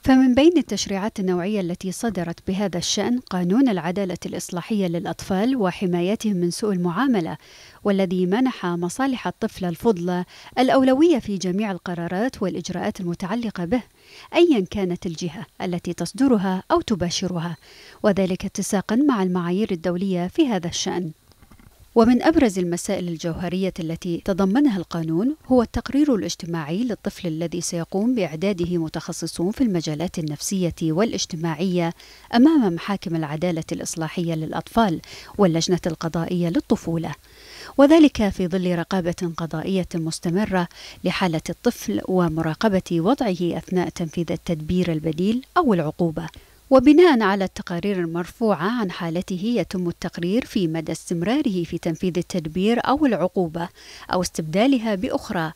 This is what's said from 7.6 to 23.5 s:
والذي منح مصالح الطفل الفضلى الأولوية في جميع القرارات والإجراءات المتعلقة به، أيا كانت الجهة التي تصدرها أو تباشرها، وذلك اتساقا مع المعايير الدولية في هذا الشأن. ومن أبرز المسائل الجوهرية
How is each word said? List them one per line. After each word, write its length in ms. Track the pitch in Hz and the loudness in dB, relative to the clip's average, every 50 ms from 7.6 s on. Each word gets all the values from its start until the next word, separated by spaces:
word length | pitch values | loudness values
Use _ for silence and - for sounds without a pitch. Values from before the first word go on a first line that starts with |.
| - - - - - | -20 -20 -20 -6 -2
والذي 420 | 208 196 190 196 180 190 180 185 | 0 2 2 0 0 0 0 2
منح 400 | 175 196 233 262 262 - - - | 2 2 2 0 0 -2 -4 -4
مصالح 600 | 180 175 170 175 175 - - 262 277 254 220 - | -4 -2 -2 -4 -4 -2 -2 -2 -2 -2 -4 -6
الطفل 380 | 180 - _ - 214 - - 190 | -8 -6 _ -6 -6 -6 -4 -6
الفضلى 600 | 175 165 - - 233 220 170 170 180 180 180 180 _ - - - - - - | -6 -6 0 0 0 0 0 -2 -4 -2 -4 -4 _ -12 -20 -20 -8 -2 0
الأولوية 600 | 262 254 - 269 262 262 262 262 320 359 330 233 | 2 4 4 4 4 4 4 6 6 4 4 2
في 180 | - - 202 | 0 -4 -6
جميع 360 | 185 185 185 175 196 220 208 | -4 -2 -2 -2 -2 -2 -2
القرارات 680 | 190 170 _ - 180 165 170 175 185 180 226 262 - - | -4 -6 _ -6 -6 -6 -6 -4 -2 -2 -2 -4 -4 -4
والإجراءات 580 | 208 180 - 185 170 - 185 175 185 202 214 - | -4 -4 -4 -6 -8 -6 -8 -4 -4 -4 -6 -4
المتعلقة 640 | 185 170 170 - - 165 202 240 233 214 - - 175 | -6 -6 -6 -6 -6 -4 -4 -4 -4 -6 -6 -6 -4
به، 180 | 165 226 254 - _ _ _ _ - - - - - - | -2 -2 -2 -2 _ _ _ _ -20 -20 -20 -18 -2 4
أيا 320 | 302 349 349 294 220 185 - | 4 6 6 6 2 2 -2
كانت 360 | - 208 196 180 175 - - | -2 -4 -2 -2 -4 -4 -6
الجهة 400 | 190 165 151 180 170 147 220 185 - _ _ | -8 -8 -6 -8 -8 -8 -10 -14 -16 _ _
التي 300 | - 185 175 170 - 180 | -6 -4 -4 -4 -6 -6
تصدرها 720 | 170 - 170 170 - 202 262 277 247 208 180 196 185 185 - _ | -6 -6 -6 -8 -2 0 2 4 4 4 2 0 -2 -2 0 _
أو 100 | 311 349 | 0 0
تباشرها، 760 | 330 - 226 160 175 175 - - 196 175 180 170 160 175 165 - _ - - - - - - - | 2 0 -2 -2 -2 -2 -2 -2 -4 -2 -4 -4 -4 -6 -8 -10 _ -20 -20 -20 -20 -20 -12 0
وذلك 420 | - 208 196 185 190 170 185 - - | 2 2 2 4 2 0 -2 -4 -6
اتساقا 520 | 196 _ - 190 - - 190 - - 208 | -6 _ -6 -4 -2 -2 -2 0 0 2
مع 260 | 240 294 294 262 208 | 2 4 4 4 2
المعايير 460 | 185 185 180 180 170 170 175 190 220 214 | 2 0 0 0 0 0 0 0 0 -2
الدولية 560 | 202 165 165 185 175 180 202 196 185 175 175 180 | -2 -2 -2 -2 -2 -2 -2 -2 0 -2 -2 -2
في 200 | - - 320 262 | 0 0 2 2
هذا 200 | 220 185 165 170 | 2 -2 -2 -4
الشأن. 420 | 147 - - 190 185 175 185 156 160 _ _ _ _ _ - _ - - - - _ _ - _ _ | -6 -4 -6 -4 -4 -4 -6 -6 -10 _ _ _ _ _ -20 _ -20 -20 -20 -20 _ _ -20 _ _
ومن 280 | 226 226 240 254 240 | 4 6 6 6 4
أبرز 360 | - 311 330 339 277 226 180 190 | 4 4 4 4 4 4 2 0
المسائل 500 | 180 170 170 175 - - 202 175 180 175 | -2 -2 -2 -4 -4 -4 -4 -4 -2 -4
الجوهرية 640 | 170 160 - 170 165 - 180 175 | -6 -4 -4 -6 -4 -4 -4 -4